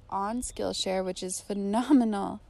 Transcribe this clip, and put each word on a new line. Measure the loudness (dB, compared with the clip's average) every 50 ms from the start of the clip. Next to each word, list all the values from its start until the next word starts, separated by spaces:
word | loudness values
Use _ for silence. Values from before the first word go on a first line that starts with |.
| -10 -6
on | -4 -4 -2 -2 -4 -4
Skillshare, | -6 -6 -6 -4 -4 -2 -2 -2 -2 0 0 0 0
which | -2 -4 -6
is | -6 -8 -8 -8
phenomenal. | -6 -6 -4 -2 -2 0 0 2 4 6 6 6 6 4 0 -2 -4 -6 -8 -10 -14 -18